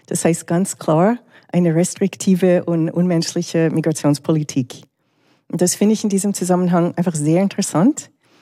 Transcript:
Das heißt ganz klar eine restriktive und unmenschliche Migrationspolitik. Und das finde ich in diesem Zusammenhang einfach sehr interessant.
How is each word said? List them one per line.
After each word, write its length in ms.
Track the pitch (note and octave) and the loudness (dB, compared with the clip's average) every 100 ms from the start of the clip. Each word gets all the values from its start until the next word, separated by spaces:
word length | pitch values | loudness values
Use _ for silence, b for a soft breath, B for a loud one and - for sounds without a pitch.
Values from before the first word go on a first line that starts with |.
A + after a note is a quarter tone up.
| - | -8
Das 180 | F3 | -2
heißt 220 | E3 E3 - | 0 -2 -2
ganz 320 | E3+ G3 - | -2 -2 -4
klar 400 | - D#3 F#3+ A#3+ b b b | 0 2 2 0 b b b
eine 240 | F3 F3 D#3+ | 0 2 2
restriktive 880 | F3+ - G3 - - F#3 F3+ F3+ - | 0 -2 -4 -2 0 2 2 2 0
und 240 | E3+ D#3+ | -2 0
unmenschliche 800 | - F3+ E3 E3+ F3 F3 E3+ D#3+ | 0 0 0 -2 -4 -4 0 0
Migrationspolitik. 1120 | D#3+ D#3 D3+ D3 C#3+ - D#3+ D3 C#3 B2+ - - _ _ _ _ _ - | 0 -2 0 0 0 0 -2 -2 -4 -6 -8 -20 _ _ _ _ _ -8
Und 100 | E3+ | -2
das 120 | F3+ | 0
finde 200 | - G#3 | 2 2
ich 100 | G#3+ | 2
in 60 | G#3+ | 0
diesem 260 | G3 G3+ F#3+ | -2 -2 -2
Zusammenhang 580 | F3+ F3+ F3+ F3 E3+ - | 0 0 2 2 0 0
einfach 200 | F3 D#3+ | -2 -2
sehr 260 | D3 E3+ | 2 2
interessant. 720 | G3 - F#3+ D3+ A3+ D#4+ - B B B | 2 -2 -2 2 2 0 -8 B B B